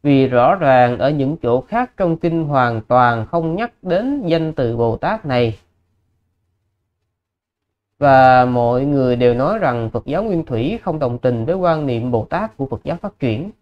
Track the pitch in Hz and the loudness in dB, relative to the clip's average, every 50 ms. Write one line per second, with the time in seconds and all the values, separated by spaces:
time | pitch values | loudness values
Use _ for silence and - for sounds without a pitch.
0 | - 147 139 135 135 127 123 120 123 147 196 190 165 139 131 123 123 120 123 - | 2 4 4 4 4 2 2 2 4 4 2 2 2 4 4 4 4 2 2 0
1 | 120 139 156 147 135 135 160 165 - 120 120 127 127 _ 208 233 254 247 _ - | -2 -2 0 0 -2 -2 -4 -4 -2 0 0 0 -2 _ -4 -4 -4 -4 _ -4
2 | 196 170 165 160 - 170 165 165 160 147 147 135 123 120 117 113 110 _ 120 123 | -2 -2 -2 0 -2 -2 -2 -2 -2 0 0 0 0 0 -2 -4 -2 _ 2 4
3 | 123 120 117 117 113 - - 170 165 160 165 196 233 240 _ _ - 185 170 190 | 4 4 2 0 -4 -4 -4 -4 -2 -2 -4 -4 -6 -8 _ _ -6 -2 -2 -2
4 | 233 269 285 285 220 170 160 165 160 160 151 - 131 113 113 117 117 117 110 - | -2 -2 -4 -4 -2 -2 0 0 -2 -4 -2 -2 -2 -2 0 0 -2 -2 -2 -2
5 | - 170 214 - - 147 127 123 120 113 107 - _ _ _ _ _ _ _ _ | -4 -6 -6 -6 -6 -4 -2 0 0 -2 -4 -8 _ _ _ _ _ _ _ _
6 | _ _ _ _ _ _ _ _ _ _ _ _ _ _ _ _ _ _ _ _ | _ _ _ _ _ _ _ _ _ _ _ _ _ _ _ _ _ _ _ _
7 | _ _ _ _ _ _ _ _ _ _ _ _ _ _ _ _ _ _ _ _ | _ _ _ _ _ _ _ _ _ _ _ _ _ _ _ _ _ _ _ _
8 | 143 139 135 131 131 127 127 127 127 127 123 120 120 120 123 127 139 143 147 139 | 4 6 6 8 8 8 6 6 4 2 2 0 0 2 0 0 0 0 0 2
9 | 127 127 123 120 123 123 120 120 135 160 208 226 185 143 120 120 113 113 - 117 | 2 2 2 2 2 2 2 2 0 -2 -2 -2 -2 -2 -2 -2 -6 -4 -6 -8
10 | - - 143 175 220 226 190 165 160 - 131 110 120 156 226 220 - 185 156 156 | -6 -4 -6 -4 -4 -2 -4 -4 -4 -4 -4 -4 -2 -4 -4 -6 -6 -8 -6 -4
11 | 143 123 120 120 - 131 123 113 113 143 175 190 180 170 165 156 147 139 120 117 | -4 -4 -4 -2 -2 -2 -2 -2 -2 -4 -2 -2 0 0 0 0 -2 -2 -4 -4
12 | 113 123 123 110 107 - - 175 214 214 _ - 139 131 117 - _ - 165 175 | -4 -2 -2 -4 -4 -4 -6 -6 -6 -8 _ -8 -8 -8 -8 -8 _ -8 -8 -8
13 | - 196 _ _ - 120 110 110 170 208 - _ | -10 -12 _ _ -4 -4 -4 -4 -8 -12 -14 _